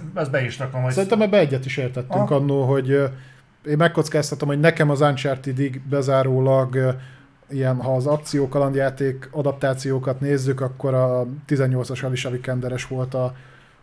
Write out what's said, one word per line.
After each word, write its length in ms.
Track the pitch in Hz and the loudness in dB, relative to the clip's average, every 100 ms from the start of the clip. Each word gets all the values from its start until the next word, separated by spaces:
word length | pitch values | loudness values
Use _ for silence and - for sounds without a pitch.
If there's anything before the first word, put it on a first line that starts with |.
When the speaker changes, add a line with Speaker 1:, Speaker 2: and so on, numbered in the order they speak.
| 156 190 | -8 -6
Speaker 1:
ezt 160 | 147 | -2
be 120 | 139 | 0
is 160 | 123 - | -2 -4
rakom, 220 | 127 131 | -6 -2
hogy 80 | 127 | -2
Speaker 2:
Szerintem 300 | 131 196 220 | 0 2 4
ebbe 160 | 214 202 | 4 4
egyet 280 | 151 131 131 | 4 0 -4
is 120 | - | -4
értettünk 360 | 123 127 123 185 208 | -4 -6 -4 0 2
Speaker 1:
Aha. 40 | 143 | 2
Speaker 2:
annó, 300 | 143 139 131 | 2 2 2
hogy, 240 | 139 127 | 2 2
ö, 140 | 139 139 131 - - _ _ 147 | 2 2 -4 -16 -20 _ _ -2
én 100 | 147 | 2
megkockáztatom, 680 | 165 165 151 151 147 143 147 | 4 2 0 0 -2 -2 -2
hogy 120 | 143 | 2
nekem 300 | 165 160 151 | 2 4 2
az 120 | 139 | 4
Uncharted-ig 800 | 147 135 143 131 139 131 139 127 131 | 2 2 -2 -4 -4 -2 -2 -4 -4
bezárólag, 840 | 143 135 135 131 131 131 135 131 131 | -2 2 2 2 2 4 4 2 0
ö, 140 | 131 131 - - - _ _ | 0 -2 -8 -20 -20 _ _
ilyen, 320 | 139 131 127 | -2 0 0
ha 140 | 123 131 | 0 0
az 100 | 139 | 2
akció 420 | 147 151 143 135 | 0 0 0 0
kalandjáték 840 | 143 139 139 135 135 139 131 - | 2 2 2 0 0 -2 -2 -8
adaptációkat 880 | 156 143 131 139 131 139 131 135 131 | -4 -2 0 -2 -2 -2 -2 -2 -4
nézzük, 420 | 143 143 131 131 | 0 0 0 -2
akkor 320 | 131 131 139 | -4 -4 0
a 320 | 131 127 127 123 147 - | 2 2 2 -2 -6 -4
tizennyolcas 580 | 143 131 127 117 127 | 0 2 0 -2 -6
Alicia 260 | 131 127 131 | -4 -4 -4
Vikander-es 580 | 123 127 127 123 123 - | -6 -4 -4 -4 -6 -6
volt 260 | 131 127 | -6 -4
a, 220 | 131 127 131 - - - _ | -2 -4 -4 -16 -20 -20 _